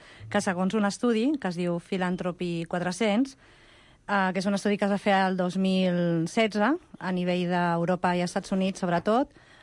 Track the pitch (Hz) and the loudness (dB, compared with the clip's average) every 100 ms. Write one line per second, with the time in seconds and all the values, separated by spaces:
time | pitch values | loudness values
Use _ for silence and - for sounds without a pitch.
0 | - - - 208 202 175 190 220 202 - | -10 -20 -4 -2 0 0 0 0 0 0
1 | 247 220 262 311 185 170 175 170 - 190 | 0 2 0 0 -4 -2 -2 -4 -4 -4
2 | 180 180 180 170 180 170 170 180 175 175 | -2 -2 -4 -4 -4 -4 -4 -4 -4 0
3 | 220 208 269 - - - - - - - | 0 2 0 -6 -20 -20 -20 -20 -20 -16
4 | - 202 185 185 196 196 208 202 202 202 | -2 0 0 0 0 0 0 0 0 0
5 | 208 190 190 185 180 185 190 185 185 175 | 2 4 4 2 0 0 2 2 2 2
6 | 170 170 165 233 220 208 214 349 - - | 2 2 0 0 0 2 0 0 -6 -10
7 | 185 185 180 180 175 180 175 170 170 180 | -4 -2 0 0 0 0 0 0 0 0
8 | 180 180 175 196 - 190 190 190 180 170 | 0 0 -2 -4 -2 -2 -2 -2 -2 0
9 | 208 233 285 - - - | 2 0 0 -6 -20 -20